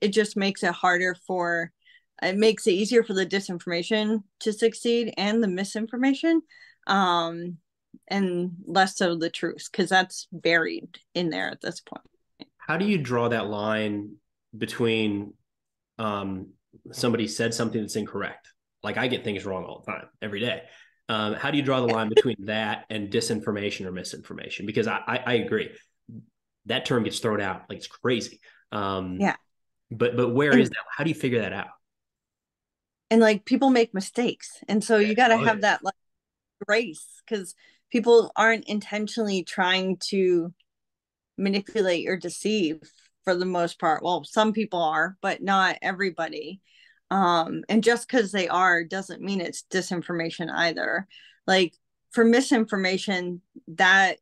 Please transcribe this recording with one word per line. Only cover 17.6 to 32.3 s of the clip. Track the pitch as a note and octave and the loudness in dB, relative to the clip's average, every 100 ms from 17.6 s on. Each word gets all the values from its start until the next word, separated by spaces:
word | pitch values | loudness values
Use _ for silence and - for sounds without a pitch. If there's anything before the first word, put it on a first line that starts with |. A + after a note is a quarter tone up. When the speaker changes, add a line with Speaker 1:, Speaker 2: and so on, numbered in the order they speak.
| A2+ A2 | -2 -4
Speaker 2:
that's | G2+ A2 | -4 -6
incorrect? | G#2 G2+ F#2+ - _ _ _ _ | -6 -8 -8 -10 _ _ _ _
Like, | G#2 G#2 | -6 -4
I | B2 | -2
get | - | -2
things | A2+ G2 G2 | -4 -6 -6
wrong | F#2 | -8
all | - - | -8 -12
the | G#2 | -10
time, | F#2 - _ | -12 -12 _
every | G#2+ G2+ | -10 -4
day. | A#2+ - - - - _ - | -4 -6 -10 -20 -20 _ -4
Um, | A2 G#2+ | -2 -2
how | G#2+ C#3 | -2 -2
do | D3 | 0
you | |
draw | C3+ C3 | 0 0
the | A#2 | 2
line | A2+ G#2+ | 0 2
between | A2+ C3 G2+ | 2 2 -2
<laughs> | G2 | -4
that | A2 G#2+ A2 - | -4 -4 -6 -8
and | A2 G2+ | -8 -2
disinformation | A2+ A2 G#2+ A2+ G2+ G2+ - F#2 | -2 0 -4 -4 -4 -4 -6 -8
or | |
misinformation? | F2+ - - - - - - G#2 | -10 -10 -14 -14 -14 -12 -10 -4
Because | A2+ G#2+ | -2 0
I, | F#2+ - | -2 -4
I, | B2 | -4
I | B2 | 0
agree. | A#2+ F#2+ G#2+ - - _ _ - A2+ - _ _ _ G#2+ | 0 0 -2 -4 -10 _ _ -20 -20 -20 _ _ _ -6
That | B2+ C3 | -4 0
term | B2 | 0
gets | G#2 - | 0 -2
thrown | A#2 G#2 | -2 -2
out | G2 F#2 - | -4 -6 -10
like | F#2+ | -14
it's | - | -14
crazy. | - B2 A#2 F#2 - - _ _ | -6 -2 -2 -4 -14 -20 _ _
Um, | G#2+ G2 F#2+ F#2 F#2 | -6 -4 -4 -6 -2
Speaker 1:
Yeah. | F#3+ - _ _ _ _ _ | -2 -2 _ _ _ _ _
Speaker 2:
but, | A2+ A#2 A#2+ | -2 0 2
but | A#2+ | 2
where | B2 D3 | 2 6
Speaker 1:
And | B2+ | 6
Speaker 2:
is | - | 4
that? | - - - | -2 -10 -4
How | |
do | D#3+ | -4
you | |
figure | D3 C3 A#2+ | -2 0 0
that | F#2+ | -2
out? | F#2+ - - _ _ _ _ _ | -6 -10 -16 _ _ _ _ _